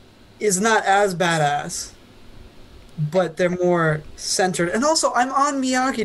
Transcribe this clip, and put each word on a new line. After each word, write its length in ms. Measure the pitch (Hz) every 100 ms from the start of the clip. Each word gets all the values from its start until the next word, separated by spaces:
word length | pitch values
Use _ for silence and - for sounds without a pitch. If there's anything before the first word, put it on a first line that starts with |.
| - - - -
is 200 | 214 185
not 240 | 226 220
as 300 | 196 196 202
badass, 800 | 175 175 165 143 143 170 - - - - - - - - - - - - -
but 380 | 151 185 165 175
they're 140 | 175
more 520 | 180 180 175 160 151 - -
centered. 520 | - - 185 175 175
And 160 | 214
also, 280 | 294 311 294
I'm 160 | 233 262
on 320 | 269 285 277
Miyagi-Do. 420 | 262 254 262 226